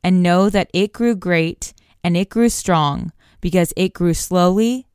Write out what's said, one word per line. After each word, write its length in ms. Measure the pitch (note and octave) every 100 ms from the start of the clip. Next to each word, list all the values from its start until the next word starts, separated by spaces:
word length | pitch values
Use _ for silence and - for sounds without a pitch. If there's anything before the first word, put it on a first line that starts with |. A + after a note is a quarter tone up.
and 220 | F3+ F3+
know 240 | F3 F3+ G3
that 200 | G3+ -
it 200 | F3 G#3
grew 220 | - A#3 G#3+
great 580 | F3+ F3 E3 - - _ _ _
and 140 | F3 E3+
it 140 | G3
grew 180 | A3 A#3
strong 640 | - - E3+ D3 C#3 D#3+ - _ _
because 320 | F3 F#3 E3+ -
it 180 | F#3
grew 200 | - F3
slowly 760 | D#3+ - F3+ F3+ F#3+ A3+ B3+ -